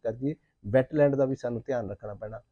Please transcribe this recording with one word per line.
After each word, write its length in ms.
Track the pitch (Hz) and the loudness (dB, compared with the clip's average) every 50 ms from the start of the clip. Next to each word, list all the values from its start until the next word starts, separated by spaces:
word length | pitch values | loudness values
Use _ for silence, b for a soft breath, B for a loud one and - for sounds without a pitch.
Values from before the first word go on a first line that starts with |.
| - | -6
ਕਰੀਏ। 320 | 117 110 123 131 143 160 - _ _ _ _ - | -6 -6 -2 -4 -4 -4 -6 _ _ _ _ -6
Wetland 480 | 104 104 131 131 - - 151 143 143 139 | 2 4 4 4 4 4 4 4 4 6
ਦਾ 100 | 135 139 | 4 2
ਵੀ 120 | 131 135 | 0 0
ਸਾਨੂੰ 260 | - - 120 120 113 - | -2 -4 -4 -4 -6 -4
ਧਿਆਨ 240 | - 131 120 113 95 | -4 -4 -4 -2 -4
ਰੱਖਣਾ 240 | 101 - - 107 101 | -8 -10 -10 -12 -12
ਪੈਣਾ 260 | 95 110 107 113 104 - _ | -10 -12 -12 -12 -14 -16 _